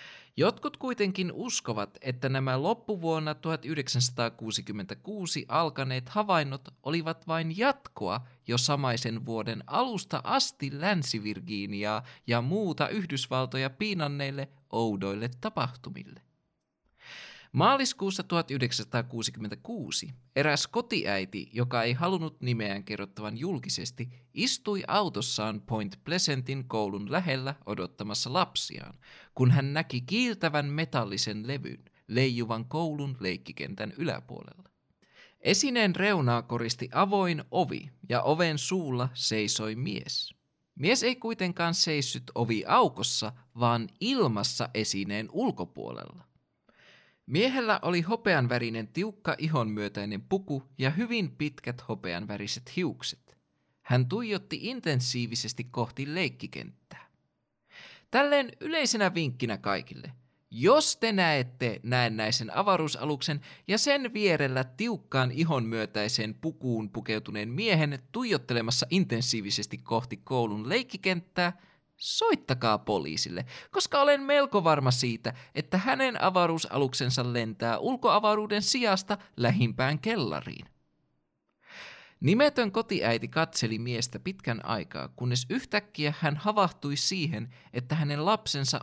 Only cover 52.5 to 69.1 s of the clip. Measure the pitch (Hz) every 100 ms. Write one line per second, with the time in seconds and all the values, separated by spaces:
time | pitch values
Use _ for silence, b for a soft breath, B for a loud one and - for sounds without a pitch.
52.5 | - - - 170 - - - _ _ _
53.5 | _ _ _ - 123 127 202 233 196 -
54.5 | 240 202 254 170 131 123 123 117 117 -
55.5 | - 123 - 117 - 139 165 175 - -
56.5 | 65 55 - _ - - _ _ _ _
57.5 | _ _ B B B B 254 285 285 240
58.5 | - 302 320 262 226 190 170 151 123 117
59.5 | 101 104 95 - - - - _ _ _
60.5 | 110 156 294 302 - 226 196 170 143 123
61.5 | - 123 104 117 127 117 107 107 107 113
62.5 | 104 202 180 156 - 143 143 - 147 B
63.5 | B - 208 285 285 254 208 202 156 139
64.5 | 131 127 - 226 208 - 135 127 127 165
65.5 | 143 113 113 107 107 104 123 107 107 160
66.5 | 156 127 113 107 113 107 107 110 104 107
67.5 | 131 220 165 151 139 - 226 247 156 -
68.5 | 120 113 117 - 185 170